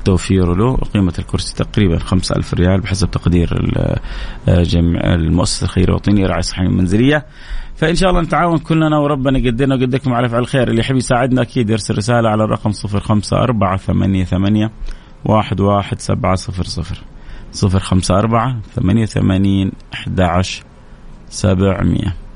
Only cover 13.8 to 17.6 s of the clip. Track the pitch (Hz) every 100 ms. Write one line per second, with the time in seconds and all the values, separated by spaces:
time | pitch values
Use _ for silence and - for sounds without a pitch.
13.8 | - 92 95 95 90 92 98 107 110 -
14.8 | - - - - - 107 - 92 98 101
15.8 | 98 - - 95 95 92 - 90 82 -
16.8 | 80 - - - - - - -